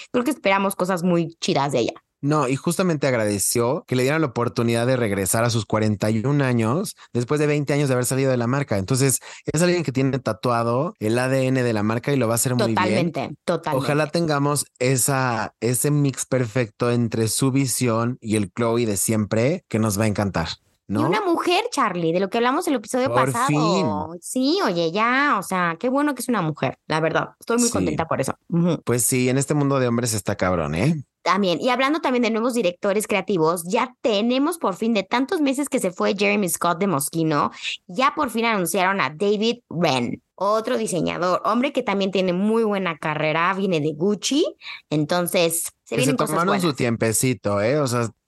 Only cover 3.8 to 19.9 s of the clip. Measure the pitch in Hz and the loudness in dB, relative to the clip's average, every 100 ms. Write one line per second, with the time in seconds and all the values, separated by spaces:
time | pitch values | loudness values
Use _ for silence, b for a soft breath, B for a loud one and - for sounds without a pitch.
3.8 | - 127 127 160 147 120 117 120 117 117 | -2 0 2 2 0 -2 -2 0 0 2
4.8 | 123 127 113 98 92 113 117 113 104 110 | 2 0 0 0 0 2 2 0 0 0
5.8 | 107 101 107 113 120 147 131 120 110 151 | 0 0 0 0 0 0 2 2 0 0
6.8 | 202 B B 120 120 147 147 147 143 143 | -4 B B -6 -2 0 0 0 0 0
7.8 | 143 127 127 131 135 127 117 139 139 101 | 2 0 0 0 2 2 0 -2 0 -2
8.8 | 95 127 135 - B B - 151 180 180 | 0 2 2 0 B B -6 0 2 2
9.8 | 143 127 135 131 113 104 127 117 117 123 | 0 0 0 0 -2 -2 0 0 0 0
10.8 | 170 - 107 120 131 135 131 131 120 107 | -2 -4 -2 0 2 0 2 2 0 0
11.8 | 104 117 143 139 113 117 127 123 117 113 | 0 -2 0 0 0 0 0 0 0 0
12.8 | 185 101 170 147 110 - - 165 165 135 | 2 0 0 -4 -8 -6 -4 -4 -2 -2
13.8 | 139 147 147 170 165 143 143 147 - - | 0 0 0 0 0 0 0 0 -4 -2
14.8 | 127 135 131 135 131 113 101 - 113 127 | 0 2 2 0 0 -2 -4 -4 -2 0
15.8 | 147 147 139 127 - 127 120 131 113 - | 0 2 0 -2 -2 -2 0 -2 -4 -2
16.8 | 120 120 117 113 110 - 135 131 135 - | 0 0 0 0 -2 0 0 2 0 0
17.8 | 123 113 120 127 110 107 95 - 117 117 | 0 0 0 -4 -2 -2 -2 -2 0 2
18.8 | 113 98 - 110 101 110 123 143 - 110 | 0 0 0 0 0 2 2 0 -2 0
19.8 | 110 | 0